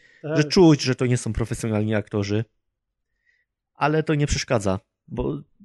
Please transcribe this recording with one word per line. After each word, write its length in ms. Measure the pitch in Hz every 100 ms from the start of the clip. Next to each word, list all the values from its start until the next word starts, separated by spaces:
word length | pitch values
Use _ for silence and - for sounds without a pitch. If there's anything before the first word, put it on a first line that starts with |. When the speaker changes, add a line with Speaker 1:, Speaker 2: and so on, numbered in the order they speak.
| _ _
Speaker 1:
Tak. 160 | 147 156
Speaker 2:
że 60 |
czuć, 380 | 147 196 170 143
że 140 | 131 127
to 100 | 127
nie 120 | 123
są 160 | 120
profesjonalni 640 | 104 113 117 117 107 107 107
aktorzy, 500 | - 107 98 107 113 _ _ _ _ _ _ _ _ _ _ _ _
ale 300 | - 143 156
to 120 | 156 147
nie 120 | 147
przeszkadza, 520 | - - 120 98 95 _ _ -
bo 340 | 95 131 143 - _